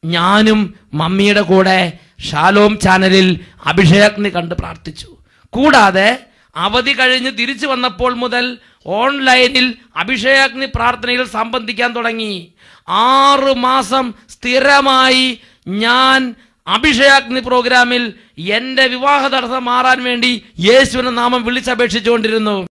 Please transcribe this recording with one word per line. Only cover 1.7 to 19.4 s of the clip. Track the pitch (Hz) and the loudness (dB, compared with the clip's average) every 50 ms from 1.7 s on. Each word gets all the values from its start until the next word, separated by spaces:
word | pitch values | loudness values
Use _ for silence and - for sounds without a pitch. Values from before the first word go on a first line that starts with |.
| 190 185 180 170 165 - _ _ _ _ - - | 2 0 0 -2 -6 -12 _ _ _ _ -12 -8
ഷാലോം | - 147 156 185 196 202 208 208 214 208 - | -4 0 2 4 4 4 4 4 2 0 0
ചാനലിൽ | 190 185 185 190 190 185 190 185 185 180 - - - _ _ - - | 2 2 2 2 2 4 4 4 2 0 -2 -6 -16 _ _ -6 -2
അഭിഷേകാഗ്നി | 160 170 196 156 175 196 208 208 208 202 208 202 180 175 | 0 2 4 4 6 6 4 2 2 -2 -6 -4 -4 -4
കണ്ട് | 170 165 175 - | -6 -6 -8 -8
പ്രാർത്ഥിച്ചു. | - 165 165 - _ 170 156 - - - - _ _ _ _ _ _ _ - | -8 -10 -14 -14 _ -18 -16 -16 -20 -20 -20 _ _ _ _ _ _ _ -4
കൂടാതെ | 226 269 302 294 254 214 196 185 190 190 214 247 262 - _ _ _ _ _ _ | 0 2 4 4 6 4 4 2 2 0 0 0 -2 -8 _ _ _ _ _ _
അവധി | 156 170 196 208 247 247 254 277 - | -6 -6 -2 -2 -2 0 -2 -2 0
കഴിഞ്ഞ് | 254 254 254 254 247 262 262 208 | 0 0 0 0 -2 -6 -4 -4
തിരിച്ചു | 240 226 277 214 254 285 269 | -6 -6 -4 -6 -4 -4 -4
വന്നപ്പോൾ | 254 247 254 - - 247 254 247 233 247 | -2 -4 -6 -4 -4 -4 -4 -2 -4 -6
മുതൽ | 247 233 240 247 247 247 240 _ _ _ _ _ - 180 208 | -4 -4 -4 -4 -4 -8 -12 _ _ _ _ _ -8 -4 -2
ഓൺലൈനിൽ | 233 269 285 277 269 262 254 254 254 247 277 262 247 254 226 - _ _ _ 151 | -2 -2 -2 -2 2 2 4 4 4 2 2 0 -2 -2 -4 -8 _ _ _ -8
അഭിഷേകാഗ്നി | 175 202 262 226 202 262 269 269 269 269 226 254 269 269 269 226 | -6 -4 -4 -4 0 0 2 2 2 0 -2 -6 -10 -8 -6 -2
പ്രാർത്ഥനയിൽ | 233 240 247 240 220 240 247 247 254 240 - 214 | -2 -2 -2 -2 -4 -4 -4 -4 -4 -6 -4 -6
സംബന്ധിക്കാൻ | 226 233 226 254 226 214 233 196 240 247 233 240 | -6 -4 -6 -8 -6 -8 -6 -4 -4 -4 -4 -4
തുടങ്ങി. | 233 233 226 226 220 214 202 180 170 170 _ _ _ - - _ _ - 175 196 226 254 262 | -6 -6 -6 -6 -8 -8 -8 -10 -12 -18 _ _ _ -20 -20 _ _ -4 -2 0 2 2 2
ആറ് | 269 277 277 277 277 269 277 269 247 247 254 | 4 4 4 2 2 2 0 0 0 0 0
മാസം | 262 269 240 185 247 269 254 240 208 _ _ _ - | 0 0 -2 -2 -2 -2 -2 -4 -8 _ _ _ -20
സ്ഥിരമായി | _ - 247 247 262 262 277 285 277 277 277 269 262 262 262 262 254 262 262 240 - _ _ _ _ _ - 185 208 220 | _ -6 -2 0 2 2 4 4 4 4 2 2 4 4 4 2 2 0 -2 -4 -8 _ _ _ _ _ -8 -6 -4 0
ഞാൻ | 233 240 254 262 269 262 262 262 247 226 _ _ _ _ _ _ 160 185 | 0 2 2 2 2 2 2 0 -2 -8 _ _ _ _ _ _ -4 -4
അഭിഷേകാഗ്നി | 214 254 311 277 233 277 277 277 277 269 226 247 262 233 247 | 0 0 0 2 4 4 4 4 4 2 -2 -6 -6 -4 -2
പ്രോഗ്രാമിൽ | 254 247 240 247 254 247 247 240 247 247 240 226 190 - _ _ _ - 165 185 208 226 | -2 -2 0 2 2 2 2 2 0 -4 -4 -6 -10 -14 _ _ _ -12 -6 -4 -4 -4
എൻ്റെ | 247 262 262 254 269 254 247 | -4 -4 -2 0 0 0 0
വിവാഹ | 254 254 277 285 277 269 269 254 | -2 0 0 0 0 0 -2 -2
തടസ്സം | 262 | -2